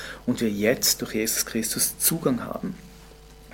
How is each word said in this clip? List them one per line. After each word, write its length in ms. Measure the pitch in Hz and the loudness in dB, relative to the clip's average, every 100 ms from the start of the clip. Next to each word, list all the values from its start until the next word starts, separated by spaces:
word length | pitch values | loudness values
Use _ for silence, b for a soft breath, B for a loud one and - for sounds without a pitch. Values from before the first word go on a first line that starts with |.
| B B - | B B -2
und 140 | 123 | 2
wir 100 | 113 | 2
jetzt 520 | 101 104 131 - - | 4 4 4 2 2
durch 140 | 120 107 | 0 0
Jesus 300 | 110 - - | 0 0 -2
Christus 540 | 113 113 - - - | -2 -2 0 -2 0
Zugang 460 | - 160 156 120 - | 0 2 2 0 -2
haben. 320 | - - - - - - - - - - | -6 -8 -10 -16 -20 -20 -20 -20 -20 -18